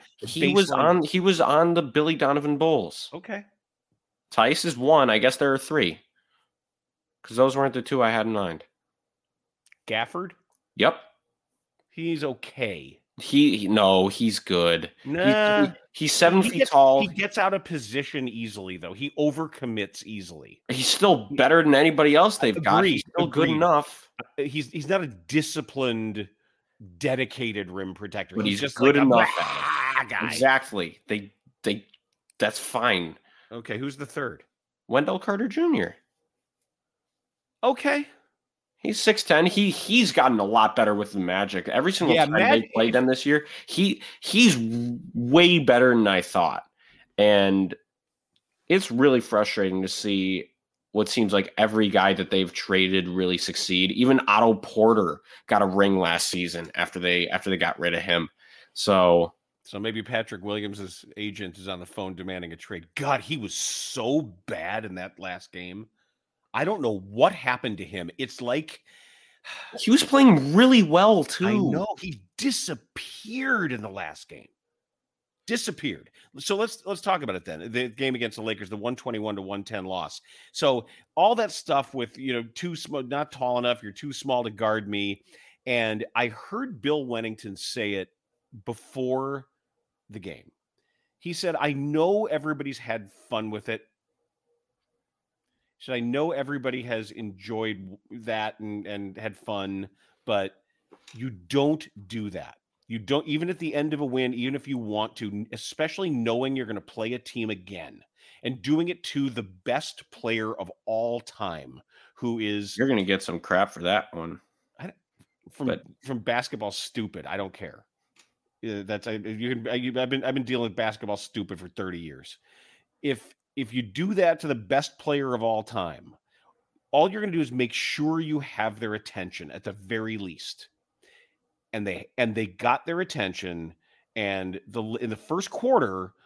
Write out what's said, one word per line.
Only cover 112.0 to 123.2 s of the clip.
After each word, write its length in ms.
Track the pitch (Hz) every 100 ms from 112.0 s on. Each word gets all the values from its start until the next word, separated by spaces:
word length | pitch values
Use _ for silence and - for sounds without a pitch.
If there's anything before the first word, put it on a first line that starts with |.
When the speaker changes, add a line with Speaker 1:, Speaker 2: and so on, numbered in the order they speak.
| _
Speaker 1:
who 240 | _ 120 117
is" 380 | 107 104 101 -
Speaker 2:
You're 120 | 135
gonna 160 | 117
get 180 | 95 95
some 180 | - 85
crap 320 | - 92 101
for 100 | -
that 240 | 85 98 -
one. 280 | 85 82 85 _ _ _ -
Speaker 1:
I 60 |
don't, 100 | 175 - _ _ _ _ _
from, 160 | - 135
Speaker 2:
But 160 | 85 - _
Speaker 1:
from 180 | 135 123
basketball 500 | 107 120 - 120 104
stupid, 560 | - - 123 104 90 73
I 100 | 95
don't 160 | 98
care. 320 | - 87 - _ _ _ _ _ _ _ _ 113
Uh, 160 | 101
that's, 220 | 95 104 113
I, 60 |
you 420 | 110 101 110 120
can, 140 | 123 113
I, 60 |
you, 260 | 123 127 123
I've 80 | 127
been, 160 | 135
I've 100 | 131
been 100 | 135
dealing 260 | 120 127 117
with 60 | 95
basketball 420 | 110 107 104 101
stupid 420 | - 107 95 85
for 80 | 90
thirty 300 | - 95 87
years. 400 | 80 67 - - _ _ _ _ _ _
If 320 | 147 131